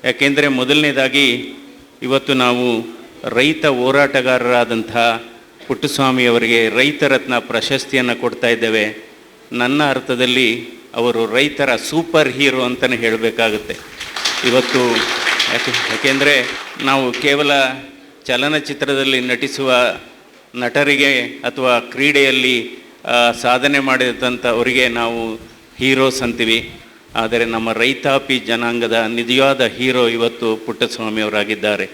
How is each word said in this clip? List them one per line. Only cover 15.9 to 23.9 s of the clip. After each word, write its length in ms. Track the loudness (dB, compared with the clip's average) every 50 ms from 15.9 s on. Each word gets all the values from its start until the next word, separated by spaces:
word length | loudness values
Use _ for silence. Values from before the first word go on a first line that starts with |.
| -4 -2 0 0 0 2 2 2 2 2 0 -2 -6 -10 -12 -14 -12 -6 -2
ನಾವು 280 | 0 0 2 0 -2
ಕೇವಲ 400 | -4 -2 0 0 0 2 2 2 2 2 2 0 -2 -8 -14 -18 -20 -20 -20 -20 -20 -18 -6
ಚಲನಚಿತ್ರದಲ್ಲಿ 960 | -4 -2 -2 0 0 -2 -2 -4 -6 -6 -4 -2 -2 0 0 0 0 0 0
ನಟಿಸುವ 520 | 0 0 -2 -2 -2 -6 -4 -4 0 2 4 4 4 2 0 -4 -10 -18 -20 -20 -20 -20 -20 -20 -20 _ -8
ನಟರಿಗೆ 680 | -4 -4 -2 0 2 2 4 4 4 4 2 2 2
ಅಥವಾ 580 | 0 -4 -8 -6 -6 -6 -4 0 2 2 2 2
ಕ್ರೀಡೆಯಲ್ಲಿ, 880 | 0 -4 -4 0 0 2 4 4 4 4 4 2 2 2 0 0 -2 -6 -12 -16 -20 -20 -20 -14 -6
ಆ, 260 | 0 2 4 4 2
ಸಾಧನೆ 480 | 2 0 0 2 2 2 2 2 2 2
ಮಾಡಿದಂಥವರಿಗೆ 1080 | 2 2